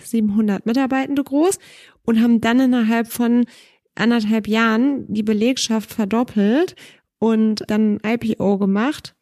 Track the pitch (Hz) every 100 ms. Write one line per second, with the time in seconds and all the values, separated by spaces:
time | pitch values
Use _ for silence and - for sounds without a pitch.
0 | - 226 214 208 208 190 220 247 254 262
1 | 269 285 269 285 359 392 - - - _
2 | - 220 240 233 226 254 262 247 220 233
3 | 226 - 233 240 240 - - _ _ -
4 | 220 240 214 226 208 220 226 220 277 269
5 | - 214 214 208 240 254 - 220 - -
6 | 196 226 240 214 202 269 359 - - -
7 | _ - 226 220 220 214 - 214 214 208
8 | 214 233 226 - 196 196 196 196 269 -
9 | - _